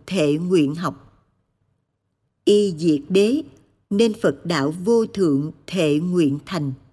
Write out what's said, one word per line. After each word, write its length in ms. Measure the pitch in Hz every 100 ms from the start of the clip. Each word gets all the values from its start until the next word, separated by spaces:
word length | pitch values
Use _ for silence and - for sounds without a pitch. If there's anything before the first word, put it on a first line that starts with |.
| -
thệ 280 | 185 151
nguyện 400 | 151 180 180 143
học. 520 | 160 170 - - _ _ _ _ _ _ _ _ _ _ _ _ _
Y 300 | - 208 202 156
diệt 220 | 170 147 143
đế 340 | 190 208 285 - - _ _ _
nên 220 | 202 233 214
Phật 240 | 175 139 170
đạo 280 | 160 139 170
vô 220 | 180 233 226
thượng 460 | 202 175 139 151 - -
thệ 320 | 190 156 147
nguyện 400 | 180 180 147 143 -
thành. 260 | 175 139 131 _